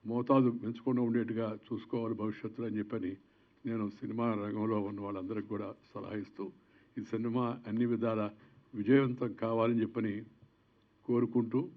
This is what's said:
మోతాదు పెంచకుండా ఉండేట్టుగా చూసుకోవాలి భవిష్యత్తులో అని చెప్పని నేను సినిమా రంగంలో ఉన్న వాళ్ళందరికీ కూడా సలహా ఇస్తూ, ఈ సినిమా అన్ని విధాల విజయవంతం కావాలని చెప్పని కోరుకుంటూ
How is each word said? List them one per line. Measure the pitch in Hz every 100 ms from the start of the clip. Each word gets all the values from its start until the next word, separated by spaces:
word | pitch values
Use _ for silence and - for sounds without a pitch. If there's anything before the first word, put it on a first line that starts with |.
| 107
మోతాదు | 120 123 135 123
పెంచకుండా | 117 107 113 - 123
ఉండేట్టుగా | 120 117 107 113 113 107 -
చూసుకోవాలి | 113 113 123 113
భవిష్యత్తులో | 113 107 104 110 107 117
అని | 107
చెప్పని | 104 117 92 98 _ _ _ _ -
నేను | 113 104
సినిమా | - - 110 117
రంగంలో | 110 104 107 110 107
ఉన్న | 101 101
వాళ్ళందరికీ | 101 98 92 107 104
కూడా | 107 101 110 -
సలహా | - 95 104
ఇస్తూ, | 95 - 98 - _ - _ -
ఈ |
సినిమా | 104 113 117 120 123 117 110
అన్ని | 110 120
విధాల | 113 117 110 104 - - - _
విజయవంతం | 107 101 135 135 123 123
కావాలని | - 113 113 113 117
చెప్పని | 110 117 110 101 110 - - _ _ _ _ _
కోరుకుంటూ | - 120 117 123 110 113 180